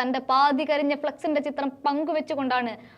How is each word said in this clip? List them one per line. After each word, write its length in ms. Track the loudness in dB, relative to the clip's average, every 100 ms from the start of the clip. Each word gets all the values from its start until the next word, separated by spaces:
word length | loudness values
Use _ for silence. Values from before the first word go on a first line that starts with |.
തന്റെ 180 | -2 -2
പാതി 440 | 2 4 4 4 2
കരിഞ്ഞ 260 | 0 0 0
ഫ്ലക്സിന്റെ 460 | -4 -4 -2 0
ചിത്രം 280 | -2 -4 -4 -2 -2
പങ്കുവെച്ചുകൊണ്ടാണ് 920 | 0 0 -2 -2 -4 0 0 0 -6 -16